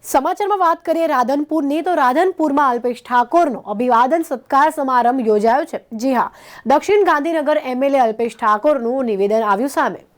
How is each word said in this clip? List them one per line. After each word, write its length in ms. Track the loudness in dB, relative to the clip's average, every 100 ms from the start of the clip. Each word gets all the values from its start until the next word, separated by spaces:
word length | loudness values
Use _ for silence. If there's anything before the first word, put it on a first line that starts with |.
| 0
સમાચારમાં 460 | -2 0 -4 -2 0
વાત 260 | 0 0
કરીએ 220 | -2 -2 0
રાધનપુરની, 760 | 0 0 -2 -2 -2 -2 -2
તો 120 | -2
રાધનપુરમાં 760 | 0 2 2 0 0 0 2 0
અલ્પેશ 260 | 0 -4 -6 -2
ઠાકોરનો 500 | 0 2 2 0 -2
અભિવાદન 680 | -8 -4 0 2 2 0 -2
સત્કાર 420 | -8 _ 2 2
સમારંભ 580 | 0 -2 0 2 0 0
યોજાયો 360 | 2 2 0
છે. 160 | -2 -8 _
જી 200 | -6 -2
હા, 180 | -2 -2 -8 -20 -12 0
દક્ષિણ 380 | 0 2 2
ગાંધીનગર 560 | 4 2 0 -2 0 -2
એમ 200 | -2 -2
એલ 100 | 0
એ 40 | 2
અલ્પેશ 340 | 2 0 -6 -2
ઠાકોરનું 640 | 0 2 2 0 -2 -2
નિવેદન 380 | -2 0 0 0
આવ્યું 260 | 0 0 -2
સામે. 300 | -2 -2 -4 _